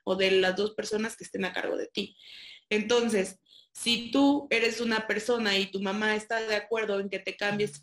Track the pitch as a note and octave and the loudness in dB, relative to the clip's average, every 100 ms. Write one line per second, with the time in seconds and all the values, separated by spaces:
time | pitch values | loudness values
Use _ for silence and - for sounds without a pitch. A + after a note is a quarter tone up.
0 | - F#3+ F#3+ F#3+ F#3 F#3 G#3 - G#3+ G#3+ | -2 2 4 4 4 2 -2 -2 -4 -2
1 | A3 - F3+ - F#3 - - - - - | -2 -6 -10 -4 -4 -2 -4 -4 -4 -6
2 | G3 - - - - - - G#3+ G#3+ A#3+ | -8 -10 -20 -20 -20 -18 -4 -2 2 2
3 | A#3 G#3+ F#3 - _ - _ - A3+ A#3 | 4 2 0 -6 _ -20 _ -8 -2 0
4 | A#3 C#4 C#4 C#4+ - A3+ A3+ A3+ A#3 A3 | 2 4 6 4 2 0 2 0 0 0
5 | G#3+ G#3 G#3+ A#3+ G#3+ G3 G3 G3 G3 G3+ | 0 -4 0 0 2 2 0 -2 -2 0
6 | G#3+ G#3+ G#3+ A3+ A3 G#3 G#3 A3+ G#3+ G3 | 0 0 0 -4 0 -2 0 -2 0 -2
7 | G3+ F#3+ F#3 - G3+ G#3 G#3 - | -2 -6 -6 -4 -2 0 -2 -4